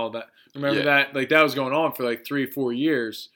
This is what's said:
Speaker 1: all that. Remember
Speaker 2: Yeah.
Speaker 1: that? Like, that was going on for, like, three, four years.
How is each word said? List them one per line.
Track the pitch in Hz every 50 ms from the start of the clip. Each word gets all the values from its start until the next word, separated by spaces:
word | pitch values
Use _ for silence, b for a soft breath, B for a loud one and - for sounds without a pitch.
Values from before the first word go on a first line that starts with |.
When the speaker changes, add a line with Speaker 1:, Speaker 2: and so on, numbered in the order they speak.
| 117
Speaker 1:
all | 113
that. | 113 113 - - b b b b b
Remember | 139 143 143 139 -
Speaker 2:
Yeah. | -
Speaker 1:
that? | 147 143 139 139 - -
Like, | 135 131 131
that | 156 156
was | 156 143 127
going | 139 131 127 139
on | 156 165 143 -
for, | - 127
like, | 120 117 - -
three, | - 143 143 131
four | 120 - 139 131 123
years. | 120 127 143 160 147 123 117 110 107 - - - _